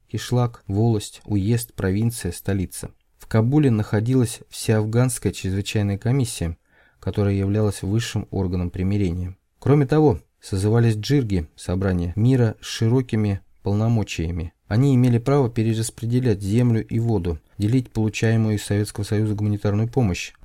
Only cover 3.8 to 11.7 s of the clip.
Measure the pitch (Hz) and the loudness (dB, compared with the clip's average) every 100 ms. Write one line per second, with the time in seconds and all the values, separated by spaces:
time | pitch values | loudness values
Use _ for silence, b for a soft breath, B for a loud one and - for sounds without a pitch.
3.8 | 101 107 113 131 123 - - - - 110 | 0 0 2 2 0 -4 -16 -8 0 0
4.8 | 107 117 127 - 101 - 95 95 - 110 | 2 0 0 0 -4 -4 -4 -4 -2 -2
5.8 | 101 101 113 139 135 - 82 82 b b | -2 -2 0 0 -2 -4 -6 -6 b b
6.8 | b b - 90 101 98 98 104 107 - | b b -6 0 0 0 0 0 0 -2
7.8 | 95 110 117 107 - 98 92 90 87 92 | -2 -2 -2 -6 -4 -4 -2 -2 -4 -2
8.8 | 92 104 95 87 90 92 _ _ 120 147 | -2 0 0 -2 -6 -10 _ _ 2 2
9.8 | 135 151 151 95 _ _ - 95 104 117 | 4 4 4 2 _ _ -6 -2 2 4
10.8 | 117 107 104 143 113 95 80 - - | 4 0 0 0 2 -2 -4 -10 -4